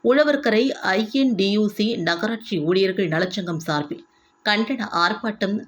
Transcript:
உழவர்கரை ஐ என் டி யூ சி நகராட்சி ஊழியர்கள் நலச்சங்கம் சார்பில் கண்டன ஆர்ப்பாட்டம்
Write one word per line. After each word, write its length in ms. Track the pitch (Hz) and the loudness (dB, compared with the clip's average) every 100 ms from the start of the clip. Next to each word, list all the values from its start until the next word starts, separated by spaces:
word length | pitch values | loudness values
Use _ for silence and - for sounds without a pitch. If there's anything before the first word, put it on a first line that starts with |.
உழவர்கரை 580 | 233 269 294 285 262 214 262 - 190 | 4 4 4 2 2 2 2 0 -2
ஐ 120 | 190 220 | 0 0
என் 200 | 269 269 196 | 2 2 2
டி 120 | 196 | 2
யூ 140 | 208 214 | 2 0
சி 180 | 208 214 208 | 0 -2 0
நகராட்சி 540 | 170 170 214 226 - 180 | -2 -2 -2 -4 -4 -2
ஊழியர்கள் 500 | 151 185 190 190 180 | 0 2 2 0 -2
நலச்சங்கம் 480 | 156 180 190 175 160 | 0 -2 -4 -6 -6
சார்பில் 460 | 165 147 147 - - _ _ _ - | -2 -4 -4 -10 -14 _ _ _ -2
கண்டன 420 | 208 220 269 208 170 | 0 0 -4 -4 0
ஆர்ப்பாட்டம் 600 | 175 220 226 214 196 214 | 0 0 -6 -2 -2 -2